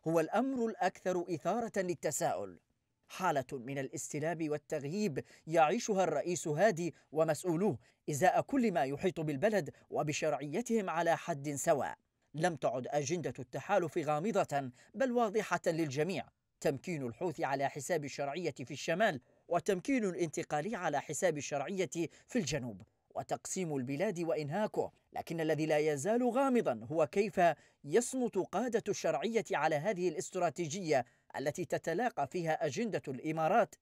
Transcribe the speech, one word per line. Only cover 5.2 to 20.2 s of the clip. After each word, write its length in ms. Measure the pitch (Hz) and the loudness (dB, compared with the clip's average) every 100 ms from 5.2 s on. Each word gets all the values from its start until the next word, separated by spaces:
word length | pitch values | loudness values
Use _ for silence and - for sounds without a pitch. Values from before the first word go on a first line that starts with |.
| - - - | -10 -18 0
يعيشها 560 | 165 151 220 - 190 | 4 4 4 0 2
الرئيس 440 | 175 147 165 175 170 | 2 2 -2 -2 -2
هادي 480 | 147 208 160 170 - _ | 2 4 2 -4 -6 _
ومسؤولوه 680 | 151 160 151 - 160 208 131 _ _ - | 0 2 2 0 2 2 0 _ _ -6
إزاء 320 | 147 180 170 | 4 4 4
كل 300 | - 285 233 | 2 2 2
ما 120 | 170 | 2
يحيط 360 | 135 139 190 170 | 0 0 -2 0
بالبلد 500 | 156 139 202 214 139 - _ | -4 2 2 2 -2 -10 _
وبشرعيتهم 1000 | 131 147 143 160 139 147 160 247 226 185 | -4 -2 0 0 -2 -2 -4 0 0 0
على 280 | 160 170 156 | 0 2 2
حد 320 | - 156 143 143 | 0 -4 -4 -2
سواء. 420 | - 151 90 - _ _ _ | 2 2 2 -6 _ _ _
لم 220 | 147 175 165 | -2 -2 0
تعد 320 | 147 123 123 | -2 -2 -2
أجندة 460 | 147 139 175 143 123 | -2 0 -2 -4 -6
التحالف 580 | 127 143 - 202 165 180 | -10 -10 0 0 2 -2
غامضة، 760 | 147 151 190 196 156 139 135 - - | 0 0 0 0 0 0 -2 -10 -18
بل 180 | 208 262 | -2 0
واضحة 500 | 240 226 214 190 175 - | 2 2 0 0 0 0
للجميع: 580 | 165 160 131 156 165 - _ _ _ | 0 0 0 0 -2 -6 _ _ _
تمكين 440 | 165 135 - 165 127 | -2 -2 -4 -4 -4
الحوثي 400 | 117 180 151 147 | -4 -6 -2 -2
على 240 | 135 139 | 0 -2
حساب 360 | 151 - 175 143 | -2 -2 -2 -2
الشرعية 460 | - 139 151 170 | -6 -4 -2 -4
في 200 | - 131 | -4 -10
الشمال، 500 | 147 - 170 214 143 _ _ - | -8 -4 0 0 0 _ _ -2
وتمكين 580 | 165 - 185 - 269 208 | -2 0 -2 0 0 0
الانتقالي 720 | 165 | 0